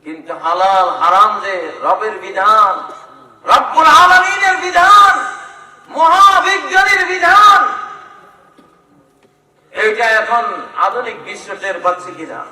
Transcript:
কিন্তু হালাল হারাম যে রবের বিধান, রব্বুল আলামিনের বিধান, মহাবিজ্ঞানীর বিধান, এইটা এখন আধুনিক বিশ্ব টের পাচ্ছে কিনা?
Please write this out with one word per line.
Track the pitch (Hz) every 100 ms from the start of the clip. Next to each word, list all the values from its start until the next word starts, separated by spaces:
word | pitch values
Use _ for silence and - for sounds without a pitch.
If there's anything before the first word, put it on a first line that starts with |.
কিন্তু | - 160 143
হালাল | 160 160 175 190 190 180
হারাম | - 170 185 214 208
যে | 196 185 160 -
রবের | 147 185 214 196
বিধান, | 185 196 196 214 208 175 - - - - - _
রব্বুল | - 277 - -
আলামিনের | 320 320 349 359 359 - 392 370
বিধান, | 359 349 359 403 403 370 - - - - - _ _
মহাবিজ্ঞানীর | 269 320 339 392 381 359 381 294 381 392 392 359
বিধান, | 370 339 381 415 392 - - - - - - - _ _ _ _ _ _ _ _ _ _ _ _ _ _
এইটা | - 214 214
এখন | 233 226 214 233 - 175 - -
আধুনিক | 196 240 233 214
বিশ্ব | - 202 - 190
টের | 190 180
পাচ্ছে | 180 - -
কিনা? | 156 156 - -